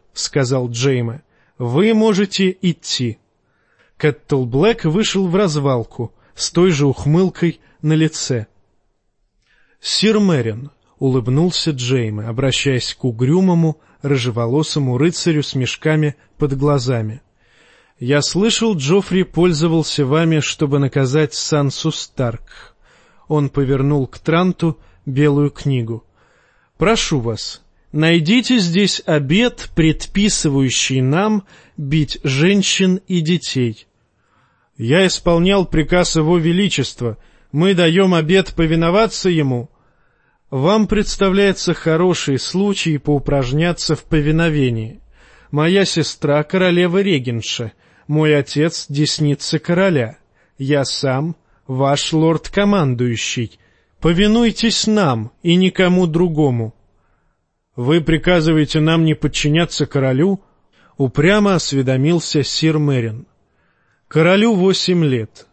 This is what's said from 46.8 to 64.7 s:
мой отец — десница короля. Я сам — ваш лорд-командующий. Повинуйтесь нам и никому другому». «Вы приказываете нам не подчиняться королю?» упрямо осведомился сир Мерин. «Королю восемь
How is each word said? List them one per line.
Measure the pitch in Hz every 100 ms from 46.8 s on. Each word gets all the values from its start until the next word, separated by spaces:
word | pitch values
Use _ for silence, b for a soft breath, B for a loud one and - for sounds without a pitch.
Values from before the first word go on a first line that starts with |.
| 180 185 202 156 123 117 - - 117 b b b -
мой | 151 156 147
отец — | 135 143 160 - -
десница | 143 147 - 147 143 - 156
короля. | - 175 190 156 113 - _ _ _ -
Я | 135 143
сам — | 131 - 139 131 156 165 _ _ -
ваш | 131 139 143 -
лорд-командующий. | 160 160 160 - - 202 202 143 120 123 113 - - 113 - _ _ _ _
Повинуйтесь | 160 170 208 226 233 - 226 - -
нам | 214 175 117 110 -
и | 170 175
никому | 185 - 185 180 180
другому». | 156 180 151 147 120 113 - _ _ _ _ _ _ _ _ _ -
«Вы | 120 170
приказываете | 156 156 175 180 156 160 147 156
нам | 156 165 160
не |
подчиняться | 151 147 - 147 156 170 - 143
королю?» | 143 131 131 180 196 b b b b b -
упрямо | 131 143 156 208 202 180
осведомился | - 139 131 131 143 170 - 156
сир | 131 - 160 156
Мерин. | 147 131 113 113 - _ _ _ _ _ _ _ _
«Королю | 151 165 196 226 208
восемь | 185